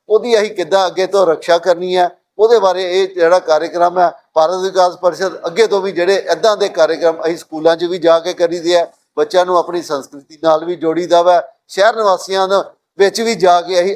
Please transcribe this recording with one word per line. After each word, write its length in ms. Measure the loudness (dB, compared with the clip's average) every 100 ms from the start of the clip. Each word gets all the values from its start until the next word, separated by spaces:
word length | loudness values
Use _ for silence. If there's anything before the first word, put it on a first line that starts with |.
| -2
ਉਹਦੀ 300 | -2 2 0
ਅਸੀਂ 120 | 0
ਕਿੱਦਾਂ 360 | -4 -2 0 0
ਅੱਗੇ 200 | -2 -2
ਤੋਂ 200 | 0 0
ਰਕਸ਼ਾ 300 | -2 0 0
ਕਰਨੀ 400 | 2 -2 0 0
ਹੈ, 220 | 0 -4 _ 0
ਉਹਦੇ 180 | 2 4
ਬਾਰੇ 420 | 2 0 -2 -2
ਇਹ 60 | -2
ਜਿਹੜਾ 320 | 0 2 2
ਕਾਰਿਕ੍ਰਮ 600 | 2 0 0 -2 0 2
ਹੈ, 120 | 0 -2 _
ਭਾਰਤ 220 | 0 0 0
ਵਿਕਾਸ 320 | -2 0 0 2
ਪਰਿਸ਼ਦ 520 | -2 -2 -6 -6 -8
ਅੱਗੇ 200 | 0 0
ਤੋਂ 140 | 0
ਵੀ 100 | -2
ਜਿਹੜੇ 340 | -2 0 0 0
ਏਦਾਂ 260 | 0 0 0
ਦੇ 120 | -2
ਕਾਰਿਕ੍ਰਮ 520 | 0 0 2 0 0 -4
ਅਸੀਂ 120 | -6
ਸਕੂਲਾਂ 400 | -10 -2 0 0
'ਚ 60 |
ਵੀ 140 | -2 -2
ਜਾ 220 | 2 2
ਕੇ 140 | 0
ਕਰੀਦੇ 440 | -2 -2 -2 0 0
ਆ, 100 | 0 _ _ -4
ਬੱਚਿਆਂ 280 | 0 0 2
ਨੂੰ 120 | 0
ਆਪਣੀ 240 | 0 -6
ਸੰਸਕ੍ਰਿਤੀ 560 | -6 -8 -8 -20 _ -6
ਨਾਲ 220 | 0 0 -2
ਵੀ 100 | -4
ਜੋੜੀਦਾ 460 | -2 -2 0 2
ਵਾ, 280 | 4 2 0 _ _
ਸ਼ਹਿਰ 280 | 0 0 2
ਨਿਵਾਸੀਆਂ 520 | 0 0 -2 -4 0
ਦੇ 80 | -2 -2 _ _ 0
ਵਿੱਚ 240 | 0 2
ਵੀ 140 | -4 0
ਜਾ 260 | 2 2
ਕੇ 200 | 2 -2
ਅਸੀਂ 140 | -2